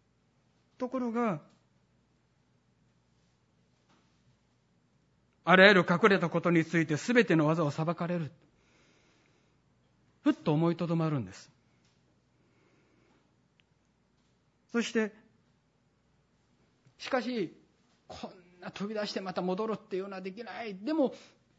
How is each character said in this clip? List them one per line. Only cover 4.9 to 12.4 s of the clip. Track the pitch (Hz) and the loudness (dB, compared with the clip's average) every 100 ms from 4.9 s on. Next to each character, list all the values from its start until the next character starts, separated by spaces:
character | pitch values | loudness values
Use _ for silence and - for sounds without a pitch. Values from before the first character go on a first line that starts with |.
| _ _ _ _ _ | _ _ _ _ _
あ | - 185 | 4 8
ら | 196 | 10
ゆ | |
る | 190 175 | 8 4
隠 | 175 220 | 4 4
れ | 190 | 4
た | 165 | 0
こ | 170 | -2
と | 175 | 2
に | 170 | 2
つ | 160 170 | 2 0
い | 160 | 0
て | 147 | -2
全 | - 240 | 0 2
て | 226 | 4
の | 160 151 | 4 2
技 | 165 | 2
を | 151 | -2
裁 | 139 160 | -2 -4
か | 170 170 | -4 -4
れ | 175 | -6
る。 | 147 - _ _ _ _ _ _ _ _ _ _ _ _ _ _ _ _ _ _ | -8 -12 _ _ _ _ _ _ _ _ _ _ _ _ _ _ _ _ _ _
ふ | 294 | -2
っ | |
と | - - | -2 0
思 | 156 170 | 2 2
い | 170 | 0
と | 170 | -2
ど | |
ま | 165 160 | -2 -2
る | 147 | -2
ん | |
で | 92 | -6
す。 | - - _ _ _ _ _ _ _ _ _ | -12 -20 _ _ _ _ _ _ _ _ _